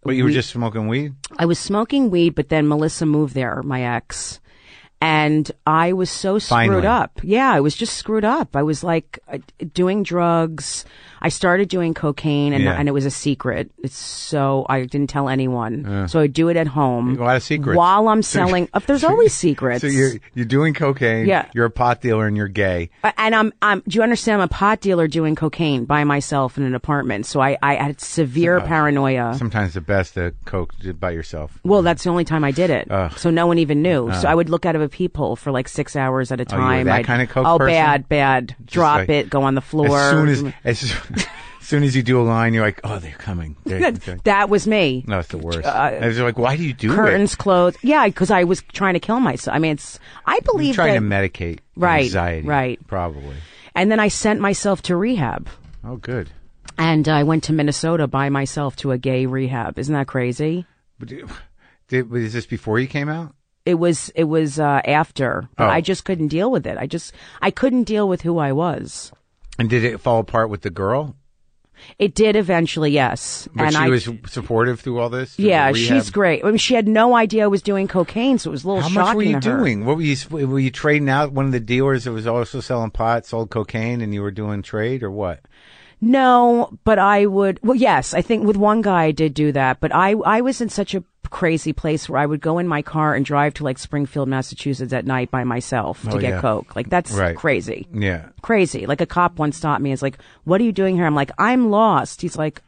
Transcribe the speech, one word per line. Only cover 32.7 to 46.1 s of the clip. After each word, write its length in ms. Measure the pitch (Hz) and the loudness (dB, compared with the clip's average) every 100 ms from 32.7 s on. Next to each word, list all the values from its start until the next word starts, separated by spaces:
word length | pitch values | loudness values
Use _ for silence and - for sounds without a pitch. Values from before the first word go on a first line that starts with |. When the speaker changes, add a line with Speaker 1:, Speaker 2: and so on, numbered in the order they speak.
Speaker 2:
it. 200 | 123 - | 0 -2
Speaker 1:
Ugh. 220 | 98 87 - | -2 -4 -2
Speaker 2:
So 120 | 175 | 0
no 160 | 165 170 | 2 2
one 120 | 170 | 2
even 240 | 151 147 | 2 2
knew. 280 | 175 151 117 | 2 2 0
So 140 | 92 147 | 0 2
Speaker 1:
Uh. 20 | |
Speaker 2:
I 40 | |
would 140 | 165 160 | 2 2
look 160 | 170 | 0
out 120 | 185 160 | 0 -2
of 60 | |
a 60 | 151 | -2
peephole 400 | - 180 - 117 120 | -4 -6 -2 -4 -4
for, 140 | - | -4
like, 160 | 131 131 | -4 -4
six 280 | - 143 147 | -6 -6 -2
hours 340 | 131 131 127 | -2 0 -2
at 100 | 127 | -4
a 40 | 123 | -4
Speaker 1:
Oh, 60 | 135 | -2
you 60 | |
were 60 | 127 | 0
Speaker 2:
time. 180 | 127 127 | 2 2
Speaker 1:
that 80 | 123 | 0
Speaker 2:
I'd, 60 | 117 | 0
Speaker 1:
kind 160 | 120 | 0
of 60 | 123 | 0
coke 160 | 131 143 | 0 2
Speaker 2:
oh, 120 | 170 | 4
Speaker 1:
person? 140 | 135 | 4
Speaker 2:
bad, 340 | 165 156 143 131 | 4 4 2 0
bad. 460 | 147 135 131 120 - - | 2 2 2 -2 -12 -6
Speaker 1:
Just 80 | |
Speaker 2:
Drop 220 | 175 160 151 | 2 4 4
Speaker 1:
like, 100 | 143 | 2
Speaker 2:
it, 220 | 147 107 | 0 0
go 120 | 143 | 0
on 120 | 135 | 0
the 60 | 135 | 0
floor. 380 | - 156 143 143 | -2 0 2 4
Speaker 1:
as 120 | 143 | 4
soon 180 | 151 151 | 4 4
as, 160 | 139 139 - | 2 -2 -4
as, 300 | 123 113 120 - - | -4 -2 -4 -6 -6
<laughs> 120 | - - - - - | -6 -6 -10 -20 -20
as 60 | - | -2
soon 160 | 147 | 2
as 140 | 143 131 | 2 2
you 60 | |
do 160 | 117 127 | 2 2
a 20 | |
line, 320 | 117 113 113 | 4 2 2
you're 100 | 113 | 2
like, 160 | 107 - | 0 -2
"Oh, 140 | 107 104 | -6 -8
they're 100 | 85 | -10
coming." 440 | 73 - 90 80 71 | -12 -8 -8 -8 -10
They're, 160 | - 95 | -6 -2
Speaker 2:
<laughs> 40 | 339 | 0
That, 120 | - | -2
Speaker 1:
they're 160 | - 90 | -8 -4
Speaker 2:
that 240 | 220 202 196 | 2 2 4
was 180 | 202 185 | 2 2
me. 340 | 214 160 127 - | 2 2 0 -2
Speaker 1:
No, 100 | 98 | -4
it's 100 | 85 | -4
the 100 | 85 | -8
worst. 260 | 80 85 143 | -6 -4 -2
Speaker 2:
Uh, 40 | |
Speaker 1:
I 360 | - 143 - | 0 0 0
was 120 | 117 | -2